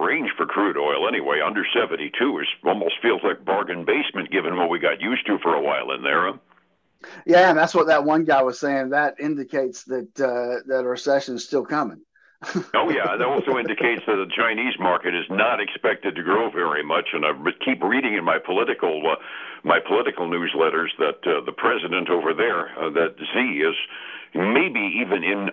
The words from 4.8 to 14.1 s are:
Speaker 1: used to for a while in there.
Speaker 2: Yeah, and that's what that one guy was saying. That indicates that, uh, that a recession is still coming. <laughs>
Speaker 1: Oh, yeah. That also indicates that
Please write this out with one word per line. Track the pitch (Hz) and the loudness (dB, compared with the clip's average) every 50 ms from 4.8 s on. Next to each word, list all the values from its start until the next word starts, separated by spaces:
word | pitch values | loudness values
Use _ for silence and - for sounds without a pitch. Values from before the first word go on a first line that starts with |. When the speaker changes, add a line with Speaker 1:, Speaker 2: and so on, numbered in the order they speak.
| 85 80 76 - | 0 0 0 0
Speaker 1:
used | 87 107 127 120 - | -2 -2 -2 -2 0
to | - 101 90 | -2 -2 0
for | - 85 78 | 2 2 2
a | 73 69 | 2 2
while | 73 73 67 60 64 67 | 0 0 -2 -2 -4 -6
in | 60 64 | -4 -2
there. | 69 73 85 90 92 98 131 _ _ _ _ _ _ _ _ _ _ _ _ - - - - - | 0 2 2 2 0 -2 -6 _ _ _ _ _ _ _ _ _ _ _ _ -20 -20 -20 -10 0
Speaker 2:
Yeah, | - 170 175 185 185 | 6 8 8 8 8
and | 160 | 6
that's | 156 165 165 - | 4 4 4 4
what | 175 156 | 4 6
that | 160 160 147 143 | 6 6 4 4
one | 151 156 160 165 | 4 2 2 4
guy | 156 147 135 131 | 4 4 4 4
was | 127 123 - | 2 0 -2
saying. | 151 143 139 135 131 127 | -2 0 0 0 0 0
That | 143 147 147 139 - - | 2 2 2 2 0 -2
indicates | 147 151 156 139 131 - 151 139 135 123 - - - | -4 -4 -2 -4 -6 -4 -2 0 0 -2 -4 -8 -8
that, | - 131 127 117 - - - | -6 -4 -4 -4 -6 -4 -2
uh, | 139 127 120 123 120 120 123 120 - | 0 0 0 0 -2 -2 -4 -4 -4
that | 131 131 127 | -2 -2 0
a | 127 123 | 0 0
recession | 123 120 - 143 139 139 139 - 123 | -2 -2 0 2 2 2 2 -2 -8
is | 120 - | -8 -6
still | - 147 135 117 | -2 -2 -2 -2
coming. | - 151 151 139 110 - - - _ _ _ _ _ _ - - | 0 -2 -2 -2 -2 -6 -12 -20 _ _ _ _ _ _ -18 -12
<laughs> | - - 180 - - - | -4 -4 -4 -4 0 0
Speaker 1:
Oh, | 113 - 170 | 0 2 2
yeah. | 147 123 98 90 95 | 0 0 0 0 0
That | 110 123 | 0 0
also | 127 143 - - 139 131 | 0 0 0 0 0 0
indicates | 123 113 110 104 - 123 120 117 98 - | 0 0 -2 -2 0 0 0 0 0 0
that | 113 | 0